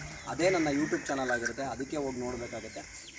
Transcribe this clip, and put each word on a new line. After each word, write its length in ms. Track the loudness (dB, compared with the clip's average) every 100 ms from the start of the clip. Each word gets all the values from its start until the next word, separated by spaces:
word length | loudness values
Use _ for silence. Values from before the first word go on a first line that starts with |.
| -8 -10 -6
ಅದೇ 220 | 4 4
ನನ್ನ 180 | 6 4
YouTube 380 | 4 4 2 2
ಚಾನಲ್ 240 | 0 2
ಆಗಿರುತ್ತೆ, 320 | 2 0 -2
ಅದಕ್ಕೆ 340 | -4 -4 -2 -2
ಹೋಗಿ 240 | -2 -2
ನೋಡಬೇಕಾಗುತ್ತೆ. 600 | -2 -4 -4 -6 -6 -10 -10 -14 -14